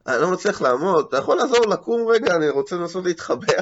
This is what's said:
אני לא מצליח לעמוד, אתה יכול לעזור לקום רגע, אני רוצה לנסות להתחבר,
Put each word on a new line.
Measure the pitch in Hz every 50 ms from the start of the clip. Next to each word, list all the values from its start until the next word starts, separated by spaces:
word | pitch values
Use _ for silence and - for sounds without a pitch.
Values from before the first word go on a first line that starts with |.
| - -
אני | 131 117
לא | 151 180
מצליח | 185 180 - 214 190 -
לעמוד, | 170 131 123 131 156 196 185 156 135 -
אתה | - 135
יכול | - - 330 359
לעזור | 349 277 254 240 233 214
לקום | 185 - - - 233 233 233 226
רגע, | 226 220 247 226 180
אני | 165 156 147
רוצה | 135 139 135 - 185
לנסות | 175 170 170 170 185 185
להתחבר, | 180 170 - - - - - 208 - - -